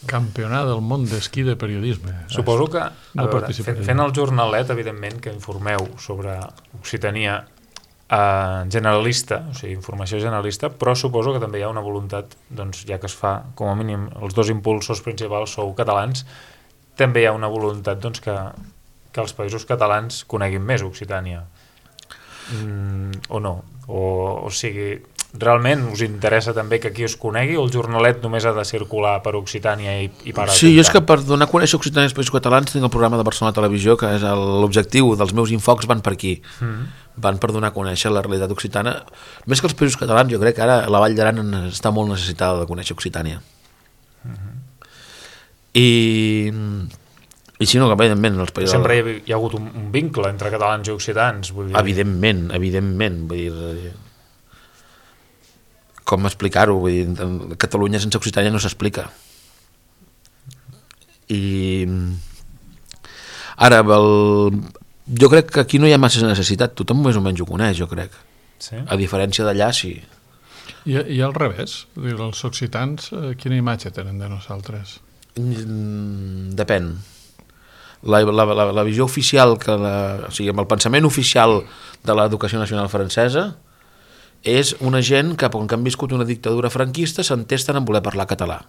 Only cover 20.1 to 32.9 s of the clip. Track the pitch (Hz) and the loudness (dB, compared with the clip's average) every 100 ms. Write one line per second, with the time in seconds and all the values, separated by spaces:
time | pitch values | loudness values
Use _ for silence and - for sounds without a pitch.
20.1 | - - 110 98 95 98 120 95 90 95 | -12 -8 -4 -2 -2 -2 -2 -4 -10 -8
21.1 | 95 92 87 87 _ _ _ _ - _ | -6 -6 -10 -14 _ _ _ _ -20 _
22.1 | - - - - 113 107 101 98 98 98 | -20 -20 -20 -12 -10 -8 -6 -4 -4 -6
23.1 | 98 - 107 104 90 - - - 107 95 | -10 -8 -6 -6 -8 -12 -20 -10 -4 -2
24.1 | 92 95 - 104 98 117 101 101 101 - | -2 -2 -4 -8 -6 -6 -6 -6 -8 -12
25.1 | - - 113 117 120 123 147 120 104 113 | -14 -12 -2 4 4 4 0 0 -2 -4
26.1 | 104 107 110 110 113 107 113 113 104 117 | -2 2 2 2 -4 -2 -2 -2 -4 -6
27.1 | - 113 113 135 165 127 120 113 113 120 | -4 -6 -2 -2 0 0 -2 -2 2 4
28.1 | 120 113 113 113 107 101 110 101 107 104 | 2 -4 -2 0 -2 -4 -6 -6 -2 0
29.1 | 101 107 104 98 107 110 104 101 101 98 | 0 -2 -6 -6 -4 -2 -2 -4 -4 -6
30.1 | - - - 101 98 165 160 160 202 160 | -8 -10 -4 0 6 8 8 8 6 6
31.1 | 156 139 143 147 175 180 160 147 147 143 | 2 4 2 4 4 2 2 0 0 0
32.1 | 131 123 135 123 127 143 143 127 | 0 -2 0 4 4 2 0 0